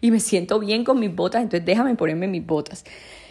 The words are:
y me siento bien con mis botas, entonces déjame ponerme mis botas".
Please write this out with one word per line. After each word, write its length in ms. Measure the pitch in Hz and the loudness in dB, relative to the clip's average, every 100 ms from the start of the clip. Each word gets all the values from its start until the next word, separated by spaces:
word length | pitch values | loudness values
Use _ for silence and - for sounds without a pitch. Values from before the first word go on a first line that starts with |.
y 80 | 233 | 2
me 100 | 226 | 2
siento 400 | - 196 175 214 | 2 0 0 0
bien 240 | 208 220 | 0 0
con 160 | 240 262 | 2 0
mis 160 | 208 175 | 0 -2
botas, 260 | 180 226 | -2 0
entonces 220 | 226 202 | -2 -2
déjame 300 | 165 202 262 | 0 2 2
ponerme 340 | 233 160 160 185 | 2 0 0 -2
mis 160 | 180 | -4
botas". 400 | 170 156 147 - - - - - - | -2 -2 -4 -12 -20 -20 -20 -20 -20